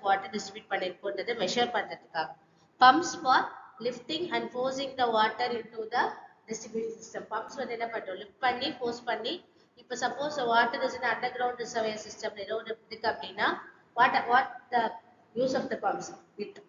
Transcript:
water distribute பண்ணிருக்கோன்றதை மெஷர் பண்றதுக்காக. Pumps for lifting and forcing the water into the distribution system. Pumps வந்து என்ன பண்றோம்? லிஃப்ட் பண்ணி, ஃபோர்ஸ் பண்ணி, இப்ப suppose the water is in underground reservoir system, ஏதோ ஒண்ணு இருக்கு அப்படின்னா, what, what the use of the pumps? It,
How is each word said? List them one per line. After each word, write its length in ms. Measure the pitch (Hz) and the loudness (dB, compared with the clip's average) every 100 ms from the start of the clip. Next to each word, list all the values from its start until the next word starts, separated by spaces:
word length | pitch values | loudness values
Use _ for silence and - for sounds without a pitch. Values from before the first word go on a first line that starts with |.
| 202 | 2
water 200 | 196 - 214 | 2 0 -6
distribute 320 | - 214 - | -8 -12 -6
பண்ணிருக்கோன்றதை 640 | 190 185 - 202 196 185 233 | -4 -2 -4 -6 -4 -4 -2
மெஷர் 280 | 180 240 240 214 | 0 2 2 0
பண்றதுக்காக. 520 | 190 170 - 165 156 - _ _ _ _ | -4 -8 -8 -6 -6 -8 _ _ _ _
Pumps 280 | 254 294 359 - | 10 10 4 0
for 160 | 262 277 - - - - 226 | 4 4 4 -6 -18 -8 -6
lifting 380 | 240 - 320 - 233 | -6 -6 -6 -2 -2
and 80 | - | -4
forcing 380 | 247 262 262 277 262 | -4 -2 -2 -4 0
the 80 | 240 220 | 2 4
water 300 | 220 220 247 233 | 4 2 -2 -2
into 220 | 220 - 220 | -6 -10 -2
the 100 | 240 - - - - - | 0 0 -2 -14 -20 -10
distribution 440 | 220 214 220 226 - | -10 -6 -6 -6 -8
system. 240 | - 208 175 | -12 -12 -6
Pumps 220 | 214 220 277 | -6 -6 -6
வந்து 140 | 240 226 | -6 -4
என்ன 100 | 233 | -4
பண்றோம்? 240 | 220 - 185 | -4 -6 -8
லிஃப்ட் 200 | 208 - 254 | -12 0 0
பண்ணி, 220 | 240 285 - | 2 -2 -4
ஃபோர்ஸ் 240 | 240 233 - | -4 -4 -4
பண்ணி, 240 | 220 226 349 - _ _ - | -4 -4 -8 -12 _ _ -20
இப்ப 140 | - 254 | -10 -4
suppose 280 | 254 247 294 294 | -4 -2 -4 -2
the 80 | 240 | 2
water 260 | 226 240 269 262 | 4 4 2 -2
is 80 | 247 | -2
in 60 | 247 | -2
underground 420 | 220 254 240 247 240 | -2 -2 -2 -2 -2
reservoir 340 | 226 233 220 214 214 | -4 -2 -2 -4 -10
system, 260 | - 202 202 | -10 -8 -8
ஏதோ 120 | 196 220 | -6 -6
ஒண்ணு 140 | 220 226 _ | -6 -10 _
இருக்கு 160 | 220 226 | -4 -2
அப்படின்னா, 360 | 214 190 185 247 349 - - _ - | -2 -6 -2 0 0 -8 -20 _ 4
what, 160 | 262 269 233 | 6 6 4
what 160 | 247 262 - - | 4 4 -4 -2
the 100 | 240 220 - - _ _ 226 | 0 0 -2 -14 _ _ -2
use 100 | 262 269 | 0 0
of 60 | - | -2
the 60 | - 202 | -2 0
pumps? 220 | 175 - - - - | -2 -4 -14 -16 -10
It, 100 | 202 - | -10 -10